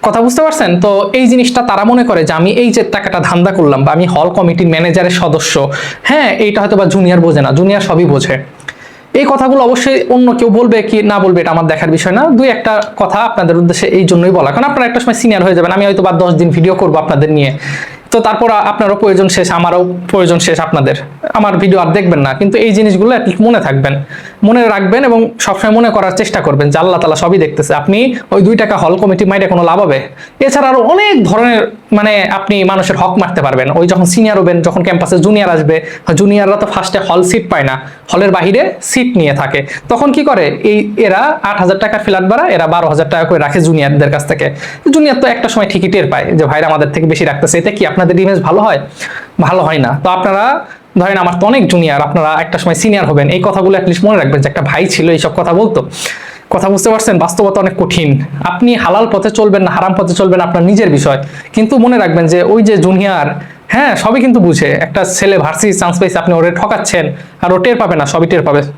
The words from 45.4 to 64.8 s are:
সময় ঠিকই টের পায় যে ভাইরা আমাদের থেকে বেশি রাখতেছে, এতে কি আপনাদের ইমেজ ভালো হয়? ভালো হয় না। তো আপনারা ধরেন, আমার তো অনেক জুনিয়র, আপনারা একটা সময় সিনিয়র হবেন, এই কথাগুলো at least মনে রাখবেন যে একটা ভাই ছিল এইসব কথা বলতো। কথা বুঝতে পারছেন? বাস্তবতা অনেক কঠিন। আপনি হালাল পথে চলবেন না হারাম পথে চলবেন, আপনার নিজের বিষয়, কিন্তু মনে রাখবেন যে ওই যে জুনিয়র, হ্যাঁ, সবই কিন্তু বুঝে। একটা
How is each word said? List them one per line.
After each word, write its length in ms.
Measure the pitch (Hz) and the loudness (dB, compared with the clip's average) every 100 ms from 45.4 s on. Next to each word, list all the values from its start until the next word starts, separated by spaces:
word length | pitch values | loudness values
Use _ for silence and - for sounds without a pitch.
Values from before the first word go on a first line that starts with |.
| 214 | -2
সময় 180 | 220 196 | -2 -2
ঠিকই 180 | 190 180 | 0 0
টের 200 | 190 - | 0 0
পায় 140 | - - | -2 -2
যে 140 | 160 147 | 0 0
ভাইরা 220 | 151 156 | 0 0
আমাদের 240 | 151 147 | 0 0
থেকে 140 | 147 160 | 0 -2
বেশি 200 | 156 160 | 0 -2
রাখতেছে, 320 | 139 - 170 | 0 0 0
এতে 140 | 160 | -2
কি 140 | 208 156 | -2 -2
আপনাদের 340 | - 175 175 | 0 2 2
ইমেজ 220 | 190 190 | 2 0
ভালো 200 | 170 190 | 0 0
হয়? 180 | 214 147 143 - - - - - | 2 -2 -6 -14 -14 -14 -10 -2
ভালো 220 | 156 185 | 0 0
হয় 140 | 156 156 | 0 0
না। 220 | 123 143 | -2 -2
তো 60 | 180 | -2
আপনারা 560 | 185 196 196 233 311 - - - 196 | 0 0 0 0 -2 -8 -20 -6 -2
ধরেন, 200 | 180 196 | 0 0
আমার 160 | 180 175 | -2 0
তো 80 | 202 | 0
অনেক 200 | 262 190 | 2 2
জুনিয়র, 340 | 180 160 143 | 2 0 0
আপনারা 400 | 147 143 156 156 | 0 0 0 -2
একটা 160 | 170 175 | -4 -4
সময় 180 | 175 165 | -2 0
সিনিয়র 300 | 226 202 165 | 0 0 2
হবেন, 240 | 147 139 | 0 0
এই 120 | 180 | 0
কথাগুলো 340 | 196 196 190 190 | 0 0 0 0
at 60 | |
least 220 | 180 170 208 | 0 0 2
মনে 120 | 208 | 2
রাখবেন 240 | 135 143 | 2 0
যে 80 | 143 | -2
একটা 120 | - | -2
ভাই 240 | 143 151 185 | -4 -2 -2
ছিল 240 | - 165 | 0 0
এইসব 260 | 160 156 151 | 0 0 -2
কথা 180 | 139 | 0
বলতো। 360 | 175 220 147 - - - - - - - | 0 2 0 -4 -10 -12 -12 -16 -20 -6
কথা 200 | - 196 | -2 0
বুঝতে 200 | 196 226 | 0 0
পারছেন? 280 | 220 220 180 | 0 0 0
বাস্তবতা 420 | 165 - 202 196 | 0 0 0 0
অনেক 140 | 190 185 | -2 -2
কঠিন। 480 | 175 175 151 139 - - | -2 0 0 0 -2 -6
আপনি 320 | 175 175 240 240 | -6 0 0 2
হালাল 320 | 170 196 226 | 0 0 0
পথে 180 | 196 208 | 0 -2
চলবেন 340 | 214 214 196 | 0 2 2
না 80 | 185 | 0
হারাম 220 | 175 185 | 0 0
পথে 200 | 180 175 | 0 -2
চলবেন, 280 | 175 190 185 | 0 2 2
আপনার 220 | 175 175 | 0 0
নিজের 260 | 175 208 202 | 2 2 2
বিষয়, 340 | 143 143 135 - - - | 2 0 -2 -6 -14 -6
কিন্তু 240 | - 220 269 | -2 2 2
মনে 200 | 240 247 | 2 2
রাখবেন 300 | 185 165 165 | 0 0 2
যে 160 | 175 | 2
ওই 200 | 180 220 | 2 2
যে 140 | 214 202 | 2 2
জুনিয়র, 520 | 175 185 196 180 143 143 - - - | 2 2 0 -2 -4 -6 -14 -20 -6
হ্যাঁ, 280 | 233 285 202 | -2 0 0
সবই 260 | 208 254 | 0 0
কিন্তু 180 | 262 233 | 2 2
বুঝে। 280 | 175 143 143 | 2 2 0
একটা 380 | 143 | -2